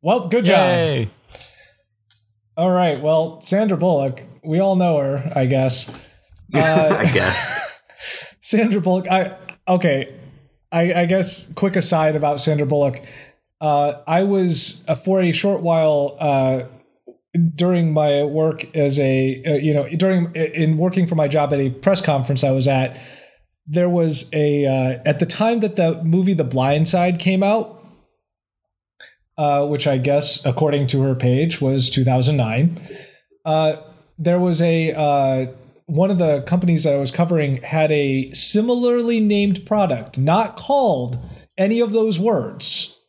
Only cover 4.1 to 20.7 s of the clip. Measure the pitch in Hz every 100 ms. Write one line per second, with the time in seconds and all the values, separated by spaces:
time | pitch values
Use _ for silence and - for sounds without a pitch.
4.1 | 123 - - 156 160 196 185 180 151 139
5.1 | 139 135 139 127 135 131 123 - - -
6.1 | _ _ - - 139 160 160 156 151 147
7.1 | 123 92 90 - - 807 - _ - -
8.1 | - - - - 220 226 202 175 185 185
9.1 | 190 185 - - - - 180 175 135 -
10.1 | - - - _ _ _ 165 170 175 175
11.1 | 190 185 - - - 196 185 165 165 156
12.1 | 156 147 143 - 147 143 147 143 127 -
13.1 | - - _ _ _ 156 143 143 147 -
14.1 | 165 196 196 180 151 - - - 139 -
15.1 | 190 180 - 202 190 165 165 156 147 143
16.1 | - 156 139 131 131 123 - _ _ -
17.1 | - _ 170 165 147 175 180 165 151 151
18.1 | 143 147 151 156 160 - 165 143 139 135
19.1 | 131 131 131 165 147 151 147 127 160 190
20.1 | 185 170 170 156 151 160